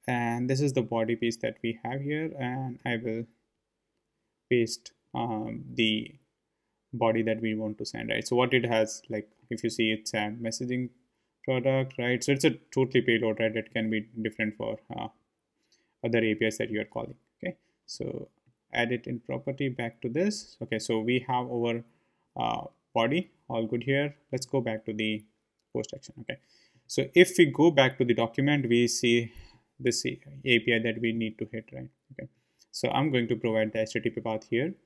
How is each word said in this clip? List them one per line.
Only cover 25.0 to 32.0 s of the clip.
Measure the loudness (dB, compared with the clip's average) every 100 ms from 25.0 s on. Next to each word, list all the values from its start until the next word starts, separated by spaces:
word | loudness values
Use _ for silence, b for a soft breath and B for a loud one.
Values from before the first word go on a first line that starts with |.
| -2 -2 -6 _ _ _ _
post | -6 -6 -10
action. | -16 -18
Okay, | -10 -10 b b b b b
so | -2 4 8
if | 8 8
we | 4
go | 8 6
back | 8 4 4
to | 2
the |
document, | 4 2 2 2 2 4
we | 4 4
see | 2 4 4 2 B B B B _
this | -2 0 -4
A | -6 -14 -8 4 4
P | 6 2
I |
that | 2 0
we | -2
need | 0 -4 -4
to | -10
hit, | -10 -12
right? | -14 -14 _